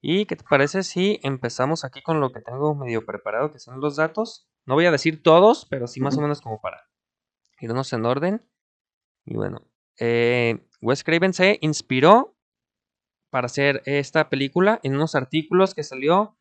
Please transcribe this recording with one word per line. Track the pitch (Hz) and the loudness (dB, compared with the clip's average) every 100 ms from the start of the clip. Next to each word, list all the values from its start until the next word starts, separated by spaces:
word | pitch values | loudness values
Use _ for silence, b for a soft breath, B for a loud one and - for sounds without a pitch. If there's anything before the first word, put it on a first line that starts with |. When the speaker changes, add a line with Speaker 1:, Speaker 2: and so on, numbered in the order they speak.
Speaker 1:
¿Y | 147 180 208 | 0 -2 -2
qué | 165 | -6
te | |
parece | - 143 143 190 | 0 2 2 0
si | 185 - 190 208 | -4 -2 -2 -2
empezamos | 135 135 120 - 131 160 | -4 -4 -6 -2 -2 -2
aquí | 135 135 | -6 -12
con | - 160 | -4 -2
lo | 135 | -2
que | 120 | -4
tengo | - 127 151 | -14 -4 -2
medio | 147 131 113 107 | -2 -4 -6 -4
preparado, | 104 - 107 147 | -10 -6 -4 -4
que | 143 | -6
son | - 127 | -20 -6
los | 147 143 | -6 -2
datos? | 160 160 220 - _ _ - | -4 -2 -8 -10 _ _ -2
No | |
voy | 135 175 | 2 2
a | |
decir | 147 160 156 | 2 0 0
todos, | - 165 202 254 - | 4 8 6 4 -2
pero | 135 120 | -8 -8
sí | - | -4
más | 139 | -4
o | 135 | -2
Speaker 2:
Ujú. | |
Speaker 1:
menos | 147 147 | -2 -4
como | 123 107 | -8 -10
para | - - _ _ _ _ _ _ _ _ | -10 -12 _ _ _ _ _ _ _ _
irnos | 113 120 135 | -6 -4 -4
en | 117 | -2
orden. | 117 131 170 214 _ _ _ _ _ _ _ _ | -2 0 -2 -4 _ _ _ _ _ _ _ _
Y | - | -10
bueno, | 110 95 - _ _ _ _ | -6 -6 -8 _ _ _ _
eh, | 120 117 117 123 117 113 _ _ | -2 0 2 2 0 -2 _ _
Wes | 110 135 | -4 -4
Craven | - 165 190 | 0 0 0
se | 180 185 208 | 2 0 2
inspiró | 156 151 - 131 147 220 269 _ _ _ _ _ _ _ _ _ _ | -2 -4 -2 2 8 6 6 _ _ _ _ _ _ _ _ _ _
para | 131 123 | -4 -4
hacer | - 143 135 - | 0 0 0 -2
esta | 143 135 160 151 | -4 0 -2 0
película | 139 139 175 190 214 | -2 -2 2 2 2
en | 139 | -2
unos | 135 156 | -2 0
artículos | 151 127 160 156 180 190 | -2 -2 -4 0 2 2
que | 185 | 0
salió | 147 131 139 180 214 _ | -10 -4 2 2 0 _